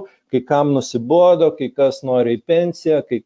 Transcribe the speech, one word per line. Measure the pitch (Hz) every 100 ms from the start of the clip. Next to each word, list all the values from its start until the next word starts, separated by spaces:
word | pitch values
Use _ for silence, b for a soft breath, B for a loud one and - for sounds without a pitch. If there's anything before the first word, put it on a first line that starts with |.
| 196 B _
kai | 127 127
kam | 143 147
nusibodo, | 135 123 120 120 170 180 170 160
kai | 151 127
kas | - 139 131
nori | 131 127 120 117
į | -
pensiją, | 165 175 165 160 147
kai, | - 117